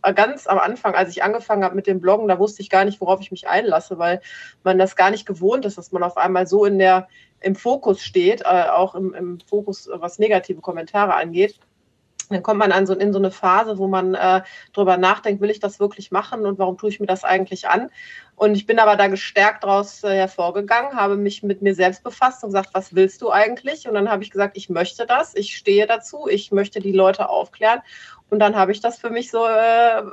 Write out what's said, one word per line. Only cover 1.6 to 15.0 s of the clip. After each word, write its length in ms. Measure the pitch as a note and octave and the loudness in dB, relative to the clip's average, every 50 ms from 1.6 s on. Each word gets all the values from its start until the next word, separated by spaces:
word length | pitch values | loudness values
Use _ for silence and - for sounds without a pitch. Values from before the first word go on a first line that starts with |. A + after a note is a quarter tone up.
| G3 | 0
habe 100 | F3+ F#3 | -2 -2
mit 140 | G3 F#3+ | -2 -2
dem 120 | G3 F#3+ F#3 | -2 -2 0
Bloggen, 280 | E3+ F#3 G3+ G#3+ A3 | 2 2 2 2 2
da 100 | G3+ F#3 | 0 2
wusste 240 | F3 G3+ G#3+ G#3 - | 2 0 -2 -2 -8
ich 80 | G3 - | -6 0
gar 160 | G3 F#3+ G3 | 2 2 2
nicht, 160 | G#3 G3+ - | 2 -2 -4
worauf 200 | F#3+ F3 F#3+ G3 | 0 0 0 -2
ich 100 | G3 - | -2 -14
mich 160 | F#3+ - - | -16 -12 -6
einlasse, 500 | - F3 G3+ A#3+ G#3 D#3+ E3 - - F#3+ | -2 -2 -2 0 0 -2 -2 -2 -4 -8
weil 240 | E3+ E3+ E3+ F3+ F3+ - - - - - - _ _ - | -4 -2 -2 -2 -4 -6 -16 -20 -20 -20 -20 _ _ -2
man 140 | F#3+ F#3 | 0 2
das 180 | F#3 F#3+ F#3+ - | 4 2 2 2
gar 140 | - F#3 G3 | 2 2 2
nicht 160 | A3 G#3 - | 2 -2 -6
gewohnt 400 | - F#3+ D#3+ F3+ G3+ A#3+ C4+ B3 | -10 -8 -2 0 0 0 0 -2
ist, 140 | G3+ G3+ - | -4 -8 -10
dass 120 | - - | -14 -8
man 120 | F#3+ F3+ F3 | -6 -4 -4
auf 120 | F3 F3 | -4 -2
einmal 300 | - E3 F#3 F#3 F3+ F#3 | -2 -2 0 0 0 0
so 180 | E3+ F#3 G#3 G#3 | 2 2 2 2
in 140 | G#3 G3+ | 4 4
der, 300 | F#3+ F#3+ F#3 F#3 F#3 F#3+ _ _ - _ _ _ _ | 4 4 4 4 4 2 _ _ -20 _ _ _ _
im 160 | - F#3+ G3 | -4 -4 -4
Fokus 480 | - - A#3+ C4+ C#4 - - F#3+ - - | -2 -2 -2 -2 -2 0 -2 -2 -2 -2
steht, 380 | - - F#3+ F3 F#3 A3+ - | -2 0 2 2 2 2 0
äh, 280 | - - F#3 F3+ E3+ - | 0 2 2 2 2 2
auch 240 | - E3+ F#3 F#3+ - | 2 0 0 0 -2
im, 220 | F3+ F#3+ F#3 - | -6 -8 -8 -8
im 240 | - F#3 F3 F3+ E3 | -8 -10 -10 -10 -12
Fokus, 480 | _ - G3+ G#3 G3+ G3+ F#3+ - - | _ -6 -4 -4 -4 -6 -10 -12 -12
äh, 120 | - - F3 | -14 -14 -10
was 200 | E3 F3 - - | -10 -10 -4 -2
negative 420 | G#3+ A3 G#3 F#3 - - F#3 D#3+ | 0 2 2 0 0 -2 -10 -8
Kommentare 540 | - F#3 E3+ E3 D#3+ - - G3+ G#3 F#3+ E3 | -8 -10 -10 -10 -10 -4 0 0 2 2 2
angeht. 400 | D#3 D#3+ E3+ E3+ F3 G3 G#3 - _ _ _ _ _ _ _ _ _ _ _ _ - - - | 0 -2 -2 0 0 0 0 -2 _ _ _ _ _ _ _ _ _ _ _ _ -18 -10 -6
Dann 120 | G3+ F3+ | -6 -4
kommt 180 | - A3 G#3+ G3+ | -2 0 0 2
man 120 | G#3+ G3 | 2 2
an 160 | F3+ F#3+ G3 | 4 2 2
so, 60 | F#3+ F#3+ | 0 0
in 180 | F#3 G3 G#3 | 0 0 0
so 80 | G3 G3 | 0 0
eine 120 | G3 F#3+ | -2 -2
Phase, 460 | F#3+ - - F#3 F#3 G#3 A3+ A3 G#3 | -2 -2 0 2 2 2 2 0 -4
wo 100 | F#3+ G3 | -4 -4
man, 280 | F#3+ F#3+ F#3 F#3+ F#3 F#3 | -2 -2 -2 0 -2 -2
äh, 260 | - F3+ F#3 F#3 F#3+ F#3+ - - - - _ | 0 2 2 2 2 0 -4 -20 -20 -20 _
drüber 240 | - G3+ G3+ F#3 F3+ | -2 0 2 2 2
nachdenkt, 460 | F3+ | 2